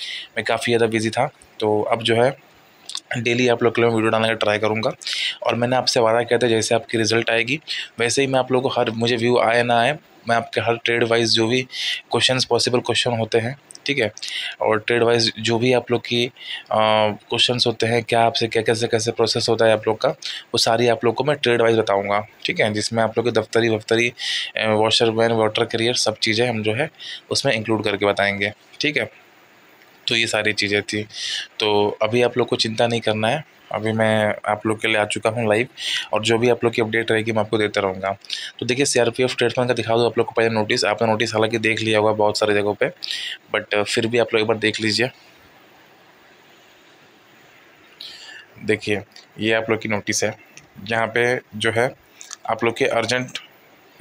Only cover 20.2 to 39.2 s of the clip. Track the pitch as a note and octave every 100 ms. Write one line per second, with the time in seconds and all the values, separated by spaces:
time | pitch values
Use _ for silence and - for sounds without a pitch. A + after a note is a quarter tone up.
20.2 | - - - A#2 B2 A#2 A#2+ A2+ A#2 A#2
21.2 | C3+ C#3+ A#2+ A#2 A#2 A2+ G#2+ G2+ G2+ G2+
22.2 | G#2+ - - F3 A2+ G#2 - A#2 A2 A2+
23.2 | A#2 A2+ G#2+ A2+ A#2 G#2+ - A2+ A#2+ -
24.2 | - - - - A2 G#2+ A2 G#2+ A#2 A2
25.2 | A2+ A2+ G#2+ A2 A2+ A2+ A2+ B2 A2 G#2+
26.2 | A2+ G#2+ B2 A2+ G#2+ A2 D#3 - - -
27.2 | - A#2+ C#3 A2 G#2+ G#2+ G#2+ G2+ G2+ G2
28.2 | G2+ G2+ G2+ - - - D3 D3 A2 -
29.2 | - _ - - - _ - _ - A#2
30.2 | A2+ A2 G#2+ G#2 G2+ G#2 - G#2+ G#2 -
31.2 | - - - - G#2+ G#2 G#2 - A2 A#2+
32.2 | A#2+ B2 A#2 A#2+ A#2 A2 A#2+ A#2 A2 G#2+
33.2 | A2 D3 - - - G#2 G#2+ A2 A2 A2
34.2 | G#2 - - G#2+ A2+ G#2+ A2+ A2 G#2 G#2+
35.2 | A2+ A2+ A2+ G#2+ B2+ - - - - G#2+
36.2 | A2 A2+ A#2+ A#2 A#2 A2+ A2 A2+ A2+ A2
37.2 | A2 A2 G#2 A2 G#2 G#2 G2 F#2+ F#2+ G2
38.2 | - - - - A#2+ B2 C#3+ B2 A#2 A2+